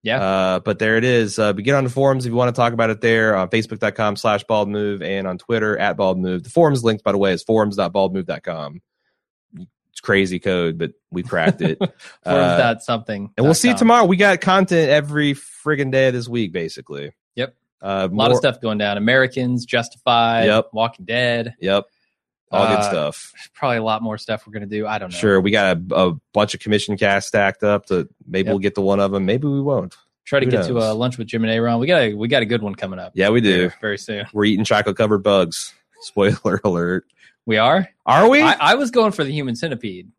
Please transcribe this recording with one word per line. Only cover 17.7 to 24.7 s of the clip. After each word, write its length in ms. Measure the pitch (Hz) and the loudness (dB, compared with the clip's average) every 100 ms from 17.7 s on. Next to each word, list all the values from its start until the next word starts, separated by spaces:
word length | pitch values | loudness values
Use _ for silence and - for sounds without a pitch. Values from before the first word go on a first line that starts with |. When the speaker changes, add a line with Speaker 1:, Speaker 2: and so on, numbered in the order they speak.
| _ | _
Speaker 2:
Uh, 60 | 98 98 95 | -6 -2 -2
Speaker 1:
A 40 | |
lot 120 | 101 135 | 0 2
of 60 | |
Speaker 2:
more 40 | 165 | 4
Speaker 1:
stuff 240 | 147 123 | 2 -2
going 160 | 117 107 | -6 -2
down. 220 | 104 101 | -2 0
Americans, 680 | 110 131 127 131 123 123 | 2 2 2 -2 -4 -4
Justified, 800 | 120 120 120 - - 117 117 117 | -2 -4 -4 -6 0 2 2 2
Speaker 2:
Yep. 220 | 110 107 - | 2 2 0
Speaker 1:
Walking 320 | 107 113 - 92 | -4 -4 -4 -6
Dead. 480 | 117 123 120 117 - | -2 -2 -2 -6 -6
Speaker 2:
Yep. 240 | 90 101 101 _ _ _ _ _ _ | -2 -2 -2 _ _ _ _ _ _
All 140 | - 110 | 0 2
good 80 | 107 | 2
Speaker 1:
Uh, 40 | |
Speaker 2:
stuff. 500 | 104 90 76 - - | 0 -2 -4 -8 -20
Speaker 1:
there's 140 | - - | -20 -20
probably 240 | _ 139 117 | _ -4 -2
a 40 | |
lot 200 | 110 110 | -2 -4
more 160 | 113 107 | -4 -8
stuff 280 | - 107 - | -8 -8 -8
we're 60 | |
gonna 140 | 107 | -14
do. 200 | 101 | -8